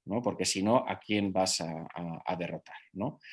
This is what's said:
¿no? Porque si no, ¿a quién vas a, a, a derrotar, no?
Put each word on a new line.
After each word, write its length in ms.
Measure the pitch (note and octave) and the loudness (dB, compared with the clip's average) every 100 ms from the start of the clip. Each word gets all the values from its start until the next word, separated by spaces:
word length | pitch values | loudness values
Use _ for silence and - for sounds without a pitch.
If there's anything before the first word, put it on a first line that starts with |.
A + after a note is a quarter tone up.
¿no? 160 | - G#2+ | -4 -2
Porque 240 | A#2+ - | 0 0
si 180 | - G2 | 0 2
no, 220 | G2+ B2 G#2 | 4 4 4
¿a 140 | G2 | -4
quién 320 | - G#2 G2+ | 0 2 2
vas 300 | F#2 F#2+ - | 2 2 2
a, 260 | E2 D#2+ D#2+ | -2 -6 -8
a, 280 | - E2+ E2 - | -8 -8 -6 -4
a 100 | F2 | -4
derrotar, 400 | E2+ E2 - - - | -4 -6 -10 -18 -12
no? 280 | F#2 A2+ - - | -6 -4 -6 -14